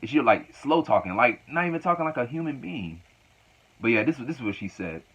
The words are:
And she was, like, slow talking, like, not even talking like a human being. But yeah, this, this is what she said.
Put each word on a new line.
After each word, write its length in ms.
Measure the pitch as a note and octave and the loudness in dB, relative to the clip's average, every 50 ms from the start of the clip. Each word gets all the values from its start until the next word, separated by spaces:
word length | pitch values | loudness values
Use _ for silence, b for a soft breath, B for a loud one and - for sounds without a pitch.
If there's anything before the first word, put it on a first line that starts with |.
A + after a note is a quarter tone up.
And 80 | - G#2+ | -10 0
she 80 | C#3 | 0
was, 80 | D3+ B2+ | 2 6
like, 280 | A#2 G#2+ F2+ - - - | 6 4 4 2 -12 -20
slow 260 | - - C#3 D#3 D#3+ | -10 -2 2 2 2
talking, 340 | D3+ - A2+ G2+ - F#2 F#2 | 4 4 2 2 2 0 2
like, 320 | G2+ A#2+ B2 A2 - _ | 4 4 4 2 0 _
not 200 | - C#3 E3+ F3 | -6 -4 -2 -2
even 120 | F3+ E3 E3 | 0 -2 -2
talking 260 | - F3+ F3 E3+ D#3+ | 0 0 0 0 0
like 120 | D#3 D#3 | -4 -2
a 80 | C3 B2 | -4 -4
human 340 | A#2+ C3 D#3+ E3 D#3 C#3+ C3 | -4 -4 -6 -6 -6 -6 -8
being. 420 | - E3+ F3+ C3+ F#2+ E2 E2 E2+ - _ _ _ _ _ _ _ _ _ _ _ _ _ _ _ | -10 -10 -8 -8 -8 -8 -10 -14 -18 _ _ _ _ _ _ _ _ _ _ _ _ _ _ _
But 100 | G2+ A2+ | 0 2
yeah, 140 | A#2 A2 A2 | 2 4 2
this, 140 | C3+ E3 | 2 0
this 200 | C#3 A#2 B2+ E3 | -2 -4 -8 -8
is 40 | B2+ | -4
what 140 | A#2+ G#2+ G2+ | -4 -6 -4
she 120 | - G2+ | -4 -8
said. 360 | F#2+ - - F#2+ F2 D#2+ D#2+ - _ | -12 -8 -8 -8 -8 -8 -10 -14 _